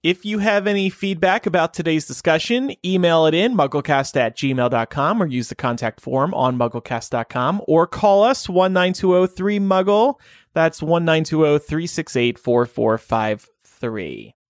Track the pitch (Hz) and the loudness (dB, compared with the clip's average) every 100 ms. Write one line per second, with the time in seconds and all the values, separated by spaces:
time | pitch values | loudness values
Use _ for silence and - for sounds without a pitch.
0 | 165 180 208 208 208 202 202 202 190 - | -2 -4 -4 -2 0 0 0 0 -2 -2
1 | 196 180 185 214 202 170 165 - 165 156 | -4 0 2 2 0 -2 -2 -2 -2 -2
2 | - 131 - 160 - 240 277 - 180 185 | -4 -4 0 0 0 -2 -2 -6 -2 2
3 | 175 165 160 165 226 220 139 147 147 139 | 4 4 4 2 0 0 0 -2 0 -2
4 | 135 143 113 - 139 131 123 120 113 143 | 0 -2 -2 -2 -4 0 0 0 -2 -2
5 | 147 220 170 123 113 - 127 120 113 - | -2 0 -2 -4 -6 -6 -4 -4 -6 -8
6 | - 131 147 - 131 123 117 120 - 117 | -4 -2 -2 0 0 0 -4 -4 -6 -8
7 | - 120 113 123 127 196 - 160 170 - | -4 -6 -4 -2 -2 -2 2 2 2 0
8 | 214 196 226 262 - 180 190 185 180 185 | 2 4 4 2 -2 0 2 2 0 0
9 | 185 180 185 - 196 208 196 190 190 208 | 2 4 2 -2 -2 0 0 2 2 2
10 | 247 269 _ - _ 165 160 - 156 170 | 2 -2 _ -20 _ 0 0 0 -2 0
11 | 165 160 156 156 156 147 - 151 170 - | 2 0 0 2 4 2 0 -6 -4 -8
12 | 156 131 120 - - 120 120 - 117 113 | -4 0 0 -2 0 0 0 -2 -2 -2
13 | - 113 107 107 - _ _ - 120 107 | -2 -2 -2 -6 -10 _ _ -10 -8 -8
14 | 80 58 53 _ | -10 -12 -16 _